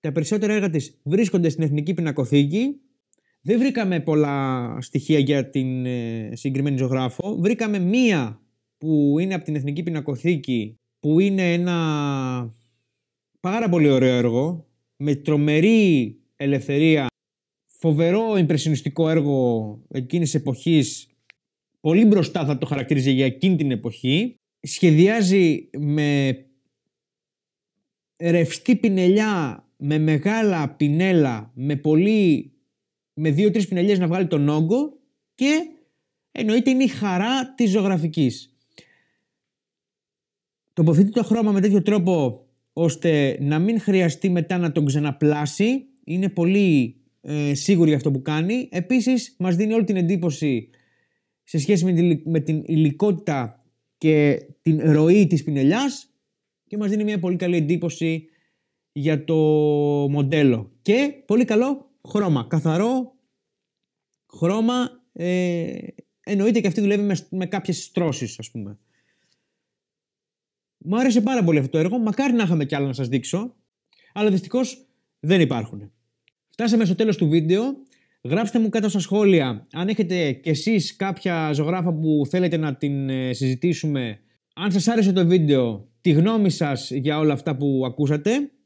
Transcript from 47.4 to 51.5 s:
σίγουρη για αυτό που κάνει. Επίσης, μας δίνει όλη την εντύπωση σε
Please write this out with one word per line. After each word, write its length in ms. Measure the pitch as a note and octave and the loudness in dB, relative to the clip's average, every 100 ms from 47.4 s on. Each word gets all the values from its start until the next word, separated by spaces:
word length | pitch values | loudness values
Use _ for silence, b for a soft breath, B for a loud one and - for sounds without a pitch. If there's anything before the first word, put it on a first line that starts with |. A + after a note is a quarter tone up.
| C#3+ | -4
σίγουρη 340 | C#3+ - G3 E3 | -4 0 4 4
για 80 | D3 | 2
αυτό 140 | D#3 | 0
που 120 | C3+ | -2
κάνει. 460 | C3+ D3+ E3+ A#3+ B3 | -2 -4 -2 -4 -4
Επίσης, 640 | F3+ F3+ B3+ A3 B3+ - _ | -8 -2 0 2 0 -2 _
μας 180 | F#3 E3+ | -2 0
δίνει 160 | G#3+ | 2
όλη 120 | A3+ | 0
την 120 | G3 F#3+ | 0 0
εντύπωση 760 | E3+ F#3+ E3+ C#3 D3+ B2 A2 _ _ _ _ _ _ _ | 0 0 -2 -2 -2 -2 -4 _ _ _ _ _ _ _
σε 100 | _ | _